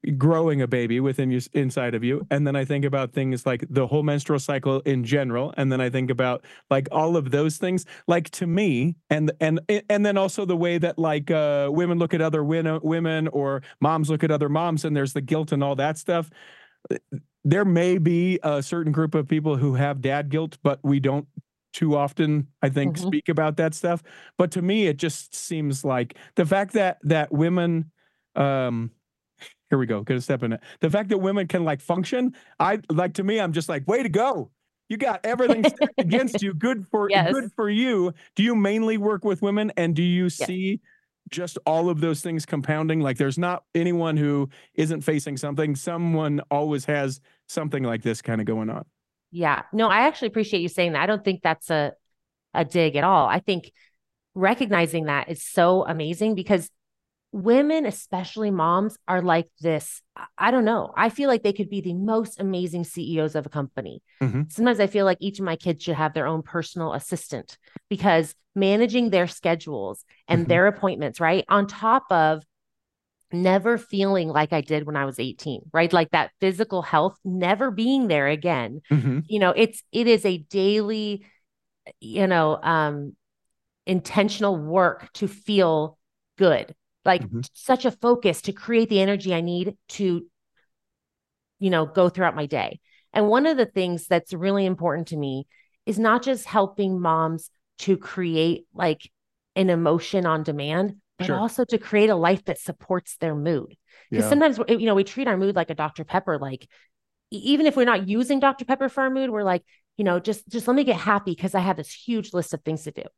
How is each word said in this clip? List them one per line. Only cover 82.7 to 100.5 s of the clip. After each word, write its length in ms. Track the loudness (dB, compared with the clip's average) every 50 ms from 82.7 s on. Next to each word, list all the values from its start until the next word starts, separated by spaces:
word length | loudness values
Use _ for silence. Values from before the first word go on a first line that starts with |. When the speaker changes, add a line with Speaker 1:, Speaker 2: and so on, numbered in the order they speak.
| 2 2 2 0 -2 -6 -8 -10 -14 _ _ _ _ _ _ _ _ _ _ _ _ _ _
Speaker 2:
intentional 680 | -2 -2 -2 -2 0 0 2 2 2 0 -2 -2 -2 -2
work 560 | -2 -4 0 2 4 4 4 2 -2 -14 -20 _
to 140 | -6 -6
feel 720 | -6 -6 -8 _ 0 2 4 4 4 4 2 0 -2 -6 _ _ _ _ _ _ _ _
good, 380 | 4 4 4 4 4 0 -6 -18 _ _ _ _ _ _
like, 180 | 2 2 2 0
Speaker 1:
Mm-hmm. 160 | -6 -8 -8 -10 -10 _
Speaker 2:
such 320 | -12 0 0 0 2 2
a 60 | -2
focus 520 | -2 _ 2 2 2 4 2 0 0 0 -6
to 100 | -8 -10
create 360 | -8 -6 0 2 2 2 4
the 100 | 2 2
energy 340 | 4 2 0 -2 -2 -2 -2
I 80 | -2
need 360 | -2 -2 -4 -2 -4 -6 -8 _ _ -18
to, 380 | -6 -2 0 0 0 -2 -4 -10 _ _ _ _ _ _ _ _ _ _ _ _ _ _ _ _ _ _ _ _ _ _ _ _ _
you 120 | _ 0 2
know, 160 | 2 2 2
go 220 | 2 2 4 4 4
throughout 260 | 4 2 0 0 0
my 100 | -2 -6
day. 340 | -2 -2 -2 -2 -4 -6 -14 _ _ _ _ _ _ 0
And 160 | 2 4 4
one 180 | 4 4 4
of 100 | 2 2
the 80 | 2 0
things 400 | 0 _ -2 -2 -2 -2 -4 -2
that's 260 | 0 0 0 0 -2
really 360 | -8 -2 -2 0 2 2 2
important 400 | 0 0 0 -2 -2 -2 -2 -4
to 100 | -6 -6
me 300 | -4 -4 -4 -4 -6 -8 _ _ _ _ _ _ _ _
is 100 | -6 -2
not 240 | 2 2 4 2 2
just 240 | 2 -2 -4 -4 -6
helping 560 | -2 0 0 0 2 0 -4 -2 -2 0 0
moms 480 | 2 2 2 2 2 0 -2 -6 -10 -16 _ _ _ _ _ -8
to 180 | 0 0 0
create, 720 | 0 0 -10 -6 -4 -4 0 0 2 2 2 0 -2 -6 _ _
like, 340 | -2 0 0 0 _ -6 -20 _ _ _ _ _ _ _ _ _
an 160 | 2 2 4
emotion 560 | 4 4 4 2 2 2 0 -2 -2 0 2
on 160 | 2 0 0 -2
demand, 540 | -4